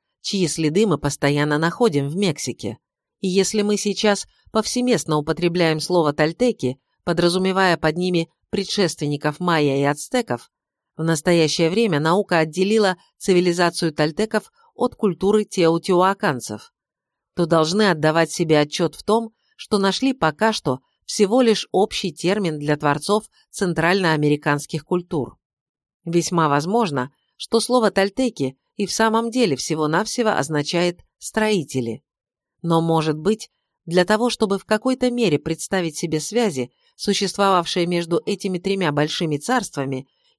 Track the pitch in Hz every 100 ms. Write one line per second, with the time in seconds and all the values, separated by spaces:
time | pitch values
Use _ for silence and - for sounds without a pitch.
0 | _ _ - 196 160 160 156 180 214 147
1 | 143 - 143 147 151 147 165 175 233 143
2 | 139 175 196 147 - - 101 120 _ _
3 | _ _ 190 185 185 214 208 208 208 190
4 | 214 202 - _ _ 220 - 247 247 185
5 | - 151 151 160 175 175 165 156 151 175
6 | 151 147 156 165 247 - 127 131 _ _
7 | - 170 175 180 190 185 185 165 160 160
8 | 180 170 165 _ _ 202 190 - 175 -
9 | 147 147 147 147 180 165 147 139 143 151
10 | - 254 240 123 - _ _ _ _ -
11 | 165 156 180 170 156 - 165 202 220 147
12 | 160 185 - 170 160 165 196 220 196 185
13 | _ _ - 180 180 170 175 175 165 151
14 | 156 151 220 214 - _ _ - 247 -
15 | 208 170 196 214 208 - 165 170 180 180
16 | 185 196 190 127 - 104 - _ _ _
17 | _ _ _ - 165 165 156 196 208 156
18 | 156 165 160 - 165 151 147 - 165 -
19 | - 226 226 - _ _ - 208 196 185
20 | 269 262 156 151 220 214 151 127 - _
21 | - - 190 254 233 214 - - - -
22 | 180 147 170 208 175 151 147 196 151 143
23 | - 208 - _ _ - 185 165 165 196
24 | 175 156 147 147 151 147 - 156 - 180
25 | 175 160 120 - _ _ _ _ _ _
26 | 170 170 156 170 156 143 165 233 190 139
27 | 127 - _ _ - 233 - 247 214 196
28 | 196 - 254 - 131 - _ - 196 -
29 | 220 226 233 240 214 131 - 160 151 165
30 | 220 - 220 - 143 151 147 170 175 175
31 | _ _ - 220 214 202 139 131 117 113
32 | - _ _ _ _ _ 165 165 165 160
33 | 156 151 165 220 - _ _ _ 170 180
34 | 175 214 240 - 208 196 - 214 262 254
35 | 247 240 214 147 156 160 - 196 165 156
36 | 165 156 - 220 220 135 120 _ _ _
37 | - - 196 - 196 180 170 180 175 175
38 | 170 170 - 202 196 180 190 196 165 143
39 | 151 - 165 147 - 254 190 147 135 131
40 | - _ _